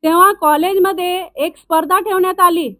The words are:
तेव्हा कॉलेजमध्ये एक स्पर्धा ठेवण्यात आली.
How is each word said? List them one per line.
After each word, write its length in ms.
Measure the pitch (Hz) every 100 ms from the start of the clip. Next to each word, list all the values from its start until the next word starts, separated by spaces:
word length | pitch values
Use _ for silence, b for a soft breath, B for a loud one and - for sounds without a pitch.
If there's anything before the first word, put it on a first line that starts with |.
तेव्हा 300 | 311 339 381
कॉलेजमध्ये 960 | 415 311 302 339 392 370 359 359 359 349
एक 220 | - 311 -
स्पर्धा 420 | _ 320 320 370
ठेवण्यात 420 | 415 381 370 370
आली. 340 | 359 339 311 196